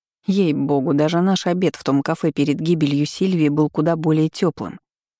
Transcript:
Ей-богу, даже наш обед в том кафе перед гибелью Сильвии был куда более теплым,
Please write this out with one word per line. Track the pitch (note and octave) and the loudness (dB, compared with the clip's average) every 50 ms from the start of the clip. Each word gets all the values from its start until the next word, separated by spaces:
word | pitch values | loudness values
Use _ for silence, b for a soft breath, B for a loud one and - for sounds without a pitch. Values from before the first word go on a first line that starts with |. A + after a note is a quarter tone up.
| _ _ _ _ _ | _ _ _ _ _
Ей-богу, | - F#3+ G3+ F#3+ D#3+ C#3+ C#3 C#3 C3+ C#3+ C#3 C3 C3+ C#3 | 0 0 2 2 2 2 0 0 0 0 0 0 0 2
даже | C#3+ D3+ D#3 E3+ E3+ | 2 2 2 2 2
наш | F3+ G3 F#3+ - - | 2 2 0 0 -2
обед | F3+ F3 F3+ F#3 D#3 - | -2 -2 0 0 -2 -2
в | - - | -2 -2
том | D3 C#3 C#3 | 0 0 0
кафе | - - E3 - - D#3+ | 0 -2 -4 -2 -2 -2
перед | - - C#3+ D3+ C#3 - | 0 0 0 0 0 0
гибелью | D#3+ E3 F3 D#3+ D#3 C#3+ C#3+ C#3+ D3 | 0 0 0 2 0 0 0 0 -2
Сильвии | - - - F#3 G3 F#3 E3 D3+ D3 | -4 -2 -2 -2 0 2 2 2 2
был | D3 D3 D#3 D3 | 2 2 0 0
куда | - - D3+ E3+ E3+ | 0 0 0 0 0
более | D#3+ D#3 D#3+ D#3 D#3 D#3 D#3+ | 0 0 0 2 2 2 0
теплым, | - - - D#3+ - - A2 F2 - - - _ _ _ _ _ _ _ | 0 -2 -2 -2 -2 -4 -8 -12 -12 -16 -20 _ _ _ _ _ _ _